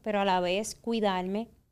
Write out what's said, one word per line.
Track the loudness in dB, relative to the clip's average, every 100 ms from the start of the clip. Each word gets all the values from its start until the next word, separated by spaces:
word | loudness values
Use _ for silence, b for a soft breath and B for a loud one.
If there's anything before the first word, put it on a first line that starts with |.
pero | -4 0
a |
la | 2 2
vez | 2 0 -2 -8
cuidarme, | -4 0 2 0 -2 -4 -6 -14 _